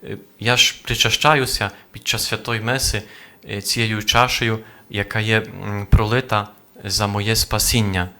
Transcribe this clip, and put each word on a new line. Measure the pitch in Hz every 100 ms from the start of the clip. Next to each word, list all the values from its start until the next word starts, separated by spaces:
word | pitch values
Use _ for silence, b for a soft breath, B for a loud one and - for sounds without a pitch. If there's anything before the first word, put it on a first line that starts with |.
е, | - 101 - _
я | 107 123
ж | - -
причащаюся | - 117 113 - 151 151 123 - 101 B B
під | - -
час | 110 -
святої | 113 - 113
меси, | 113 131 - 107 104 B B B -
е, | 104
цією | 101 120 113 107
чашею, | 107 117 123 - 117 110 B B -
яка | 104 101 110
є, | 107 110
м, | - 95 98 101 101
пролита | - 107 120 131 107 104 - - -
за | 104 - 104
моє | 101 101 110
спасіння. | - 107 - 120 104 92 90 -